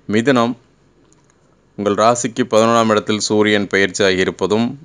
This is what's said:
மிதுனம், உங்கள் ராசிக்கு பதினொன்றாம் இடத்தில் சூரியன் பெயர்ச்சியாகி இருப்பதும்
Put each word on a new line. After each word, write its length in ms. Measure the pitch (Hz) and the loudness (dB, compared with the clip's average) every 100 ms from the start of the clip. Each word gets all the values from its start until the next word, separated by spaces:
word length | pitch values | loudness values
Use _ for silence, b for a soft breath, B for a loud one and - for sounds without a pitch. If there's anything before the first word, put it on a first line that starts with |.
| - | -4
மிதுனம், 460 | 104 120 127 117 127 _ _ _ _ _ _ _ _ _ _ _ - | -2 0 0 0 -4 _ _ _ _ _ _ _ _ _ _ _ -6
உங்கள் 200 | 101 101 | -4 0
ராசிக்கு 440 | 113 120 120 113 117 | 2 0 -4 -4 0
பதினொன்றாம் 400 | 110 113 117 113 | 2 2 2 2
இடத்தில் 300 | 107 - 107 - | 0 0 -4 -2
சூரியன் 400 | 107 107 104 98 | 0 2 0 0
பெயர்ச்சியாகி 500 | 98 98 - 98 92 95 | 0 0 0 0 2 -2
இருப்பதும் 420 | 85 95 107 120 139 | -2 -2 -2 -2 -6